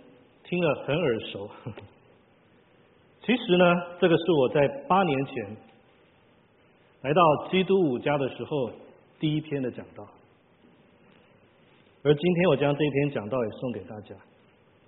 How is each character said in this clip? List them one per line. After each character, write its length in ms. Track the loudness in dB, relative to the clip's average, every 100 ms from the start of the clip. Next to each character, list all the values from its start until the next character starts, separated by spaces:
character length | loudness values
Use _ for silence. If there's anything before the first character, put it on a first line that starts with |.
| -20 -20 _ _
听 140 | -8 -2
了 100 | 0 -2 -2
很 100 | -2
耳 240 | 0 -2
熟。 300 | -4 -12 -12 -14 -16
<laughs> 1500 | -16 -20 _ _ _ _ _ _ _ _ _ _ _ _ _
其 160 | -2 0
实 200 | 2 4
呢， 160 | 6 4 0 0
这 80 | 2
个 80 | 2
是 160 | 2
我 160 | 2 4
在 180 | 2 0 0 0
八 140 | 2
年 240 | 2 0 -4
前 300 | -8 -10 -12 -18 _ _ _ _ _ _ _ _ _ _ _ _ _
来 100 | -2
到 100 | 4 4 4 0
基 120 | 0
督 140 | 2 2 2
五 80 | 0
家 180 | -2 0
的 100 | -2
时 120 | -6
候 260 | -6 -4 -4 -8 -20 -20 _ -6
第 160 | -2 -2
一 60 |
篇 200 | -4 -6
的 80 | -6
讲 140 | -8 -16
道。 140 | -18 -20 -20 _ _ _ _ _ _ _ _ _ _ _ _ _ _ _ _ _ _
而 120 | 2
今 200 | 2 2
天 140 | 2 2
我 80 | 2
将 180 | 2
这 80 | 0
一 80 | 0
篇 180 | 0 -2
讲 180 | -4 -6
道 80 | -4
也 60 | -4 -6
送 120 | -10
给 80 | -10
大 200 | -12 -16
家。 160 | -18 -20 _ _ _ _ _ _